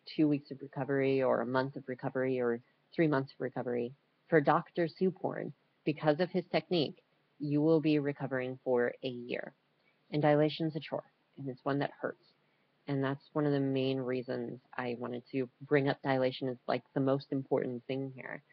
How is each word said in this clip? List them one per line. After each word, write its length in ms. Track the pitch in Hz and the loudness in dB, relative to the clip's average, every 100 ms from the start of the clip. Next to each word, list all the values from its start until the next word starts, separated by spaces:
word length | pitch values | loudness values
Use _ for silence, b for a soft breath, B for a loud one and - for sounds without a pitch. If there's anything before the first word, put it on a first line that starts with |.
| - | -6
two 220 | - 151 | 2 2
weeks 240 | 143 - | 2 -4
of 100 | 135 | -14
recovery 600 | 139 - 135 139 135 135 | -10 -6 -2 0 2 2
or 200 | 127 117 | 4 2
a 40 | 117 | 2
month 300 | 131 135 143 | 0 0 -4
of 120 | - | -10
recovery 520 | 127 135 131 131 127 | -8 -4 -2 0 0
or 220 | 120 120 - _ _ | 0 -2 -6 _ _
three 140 | - 160 | 0 2
months 240 | 139 139 | 2 -2
of 80 | - | -6
recovery. 540 | 131 131 123 123 120 139 _ _ - | -8 -6 -4 -2 -4 -8 _ _ 0
For 140 | 160 | 4
Doctor 460 | 143 156 - - 165 | 6 4 2 -2 -2
Suporn, 640 | - 185 180 - - - - _ _ | 0 0 0 -4 -4 -8 -10 _ _
because 360 | - 147 156 151 | -4 0 2 2
of 120 | 180 | 2
his 140 | 185 165 | -2 -2
technique, 560 | 165 - 175 139 - _ _ _ - | -2 0 0 0 -4 _ _ _ -8
you 220 | 147 147 | -2 2
will 180 | 156 160 | 4 4
be 200 | 156 151 | 4 2
recovering 580 | 143 139 139 131 127 127 | 0 -4 -4 -4 -4 -6
for 300 | - 123 120 - | 0 2 2 -2
a 40 | 131 | -6
year. 460 | 123 123 - - - _ _ _ _ _ | -6 -6 -8 -8 -16 _ _ _ _ _
And 100 | 151 | 0
dilation's 540 | 151 147 151 143 160 151 | 4 4 4 0 -4 -4
a 40 | |
chore, 320 | - 147 - _ _ - | -6 -8 -10 _ _ -12
and 100 | 135 | -10
it's 160 | 123 | -6
one 160 | 139 139 | -2 0
that 120 | 143 | -2
hurts. 420 | - - - _ _ _ _ _ _ - | -4 -8 -8 _ _ _ _ _ _ -4
And 160 | 139 | -2
that's 260 | 135 139 _ | 0 -2 _
one 120 | 156 147 | -2 0
of 60 | |
the 80 | 143 | 2
main 400 | 135 135 131 135 | 2 0 0 0
reasons 600 | 127 127 123 123 120 - _ - | -2 -4 -4 -6 -6 -10 _ -8
I 180 | 123 117 | -6 -6
wanted 240 | 123 123 - | -6 -8 -6
to 180 | 135 123 _ | -6 -6 _
bring 280 | 139 147 139 | 0 2 4
up 120 | 143 | 0
dilation 460 | 143 131 127 127 131 | 0 2 2 0 -4
as, 100 | 127 - | -4 -2
like, 160 | 123 - | -4 -2
the 60 | 139 | -2
most 320 | 135 139 - | 2 0 -2
important 520 | 139 131 135 127 120 - | -6 0 0 0 -4 -6
thing 260 | 135 135 127 | -6 -6 -10
here. 260 | - 147 - | -12 -14 -16